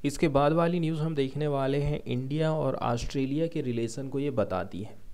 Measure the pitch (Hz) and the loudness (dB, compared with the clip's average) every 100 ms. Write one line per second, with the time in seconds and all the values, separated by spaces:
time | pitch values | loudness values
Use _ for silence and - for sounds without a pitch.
0 | 143 139 165 139 143 160 170 175 160 160 | -2 2 4 6 4 4 4 2 0 0
1 | 160 151 135 143 151 139 135 139 143 147 | -2 0 0 0 0 0 2 2 0 -2
2 | - 123 131 151 156 156 139 - 120 120 | -2 -4 -2 0 0 2 0 0 0 0
3 | - 139 135 143 165 160 131 117 113 139 | -2 -2 0 0 0 -2 -2 -2 -2 -4
4 | 135 135 143 117 98 92 95 87 104 - | -6 -2 -2 0 0 -2 -4 -8 -10 -12
5 | - | -14